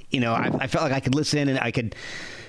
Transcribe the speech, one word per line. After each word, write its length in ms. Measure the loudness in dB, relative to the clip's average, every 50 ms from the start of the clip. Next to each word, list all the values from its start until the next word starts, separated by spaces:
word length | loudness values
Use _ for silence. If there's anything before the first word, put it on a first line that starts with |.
| -6 -4
you 100 | -2 0
know, 120 | 2 2 2
I, 180 | 2 2 2 0 0
I 60 | 0
felt 160 | 0 2 2 2
like 80 | 2 2
I 60 | 2
could 140 | 2 2 2
listen 340 | 2 2 2 2 2 2 2
and 100 | 2 2
I 120 | 0 0
could 240 | 0 0 -2 -2 -4 -8 -12 -12 -10 -10 -10 -12 -12 -14 -16